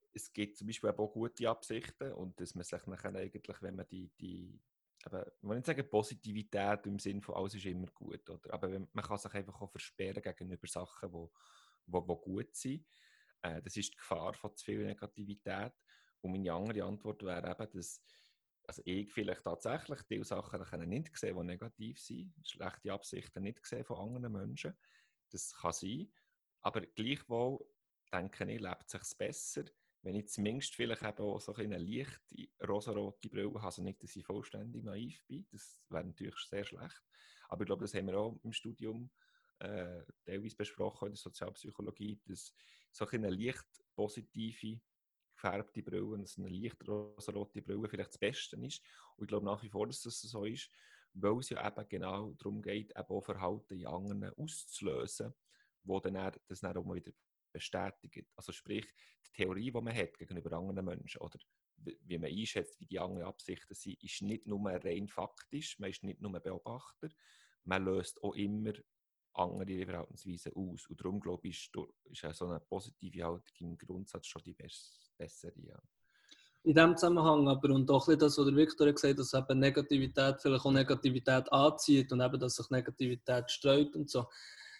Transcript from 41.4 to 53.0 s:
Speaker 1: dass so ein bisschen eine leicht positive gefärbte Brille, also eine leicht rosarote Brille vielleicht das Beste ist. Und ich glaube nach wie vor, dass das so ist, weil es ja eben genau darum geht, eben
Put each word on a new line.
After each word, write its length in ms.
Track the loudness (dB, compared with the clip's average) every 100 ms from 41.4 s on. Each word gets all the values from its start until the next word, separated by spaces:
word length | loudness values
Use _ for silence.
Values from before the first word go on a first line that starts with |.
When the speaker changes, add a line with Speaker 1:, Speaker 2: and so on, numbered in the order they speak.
| -10 -10 -12 -10 -10 -6 -8 -8 -12
Speaker 1:
dass 280 | -14 -14 -20 -20 -20 _
so 140 | -8 -4
ein 60 |
bisschen 140 | -2 0
eine 100 | 0
leicht 300 | -2 -4 -10 -20 _ -4
positive 840 | -4 -4 -10 -6 -6 -6 -8 -10 -12 _ _ _ _ -4
gefärbte 460 | -2 0 -2 -8
Brille, 340 | -4 -2 -2 -4
also 220 | -8 -8
eine 140 | -8 -6
leicht 320 | -6 -8 -4
rosarote 720 | -4 -4 -10 -6 -4 -6 -6
Brille 260 | -6 -4 -2
vielleicht 200 | -4 -6
das 80 | 0
Beste 380 | 0 0 -4 -8
ist. 240 | -8 -10 -14 -20 -20 -12
Und 100 | -2
ich 20 |
glaube 160 | 0 2
nach 180 | 0
wie 60 | -2
vor, 180 | -2 -2
dass 140 | -4
das 200 | -8 -8
so 240 | -8 -6 -4
ist, 240 | -6 -10 _ -20 -20 _
weil 240 | 0 2 2
es 100 | 0
ja 160 | -4 -4
eben 220 | -4 -6
genau 460 | -6 -4 -4 -6
darum 280 | -8 -6 -6
geht, 300 | -4 -4 -6
eben 160 | -10